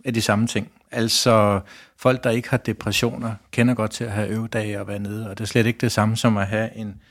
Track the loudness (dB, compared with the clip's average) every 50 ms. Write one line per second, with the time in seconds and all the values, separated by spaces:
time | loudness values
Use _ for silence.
0 | -6 -4 -2 0 2 2 2 2 2 0 0 -4 -6 -6 _ _ _ _ -4 -2
1 | -2 0 0 2 4 6 6 6 6 4 4 0 -2 -6 -14 -20 -20 _ _ -2
2 | 2 2 2 2 0 0 0 0 0 0 -2 -2 0 -2 -6 -4 -4 -4 -2 0
3 | 0 -2 -2 -4 -6 -8 -8 -10 _ _ 0 2 2 4 2 2 -2 -4 -4 -6
4 | -8 -4 -4 -4 -4 -2 -4 -4 -4 -4 -4 -4 -4 -4 -6 -6 -8 -8 -8 -8
5 | -6 -6 -8 -8 -8 -10 -8 -8 -6 0 2 4 4 4 2 0 -2 0 2 2
6 | 2 2 2 2 2 2 2 2 0 0 -2 -2 -4 -4 -6 -10 -12 -12 -12 -14
7 | -18 _